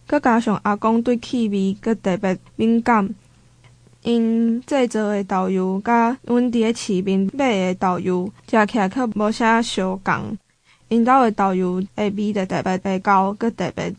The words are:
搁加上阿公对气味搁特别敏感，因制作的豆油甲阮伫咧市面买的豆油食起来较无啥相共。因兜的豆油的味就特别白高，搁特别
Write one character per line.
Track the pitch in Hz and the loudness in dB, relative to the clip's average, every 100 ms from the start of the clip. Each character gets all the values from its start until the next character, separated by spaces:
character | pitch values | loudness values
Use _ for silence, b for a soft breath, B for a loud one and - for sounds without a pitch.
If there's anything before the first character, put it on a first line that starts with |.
| - | -2
搁 | 294 | 0
加 | 262 226 | 2 2
上 | 226 202 | 2 0
阿 | 208 | 0
公 | 208 220 233 | 0 2 2
对 | 240 240 | 2 -2
气 | - 247 226 | -2 -2 0
味 | 202 190 196 | 0 0 -2
搁 | 226 226 | -2 -2
特 | 196 175 | 0 0
别 | 190 180 - - | 0 -2 -6 -2
敏 | 226 233 | 2 2
感， | 233 226 196 - _ _ _ _ - _ _ _ | 2 2 0 -6 _ _ _ _ -20 _ _ _
因 | 233 233 226 226 233 233 | -2 0 2 2 2 0
制 | - 285 247 | -2 0 0
作 | 220 208 | 0 -2
的 | 208 196 | -2 -2
豆 | 190 185 | -2 0
油 | 190 185 190 | 0 -2 -2
甲 | 208 233 226 262 | 0 2 2 -2
阮 | - 240 247 | -2 0 2
伫 | |
咧 | 233 220 | 2 0
市 | 233 - 185 | -2 -2 -2
面 | 190 190 196 | 0 0 0
买 | 277 269 | 0 0
的 | 202 185 180 | 0 0 0
豆 | 190 180 | -2 -2
油 | 185 180 190 - - | -2 -4 -4 -10 -2
食 | 226 208 | 0 2
起 | 240 | 0
来 | 190 | -2
较 | 262 240 | -2 -4
无 | 208 214 | -2 -2
啥 | 226 226 226 | 0 2 2
相 | 233 - 190 190 | 0 -2 -4 -4
共。 | - 170 214 214 _ b b b b | -2 -4 -4 -10 _ b b b b
因 | 233 | 2
兜 | 233 269 | 4 4
的 | 233 | 4
豆 | 214 196 | 2 0
油 | 185 185 180 196 | 0 -2 -2 -6
的 | - 208 | -4 -4
味 | 202 208 | -2 -2
就 | 208 185 | -2 -2
特 | 185 | -2
别 | 190 185 | -2 -2
白 | 196 185 | -2 -2
高， | 208 196 190 | 2 2 2
搁 | 208 233 | -2 -4
特 | - 175 | -4 -6
别 | - 175 | -6 -8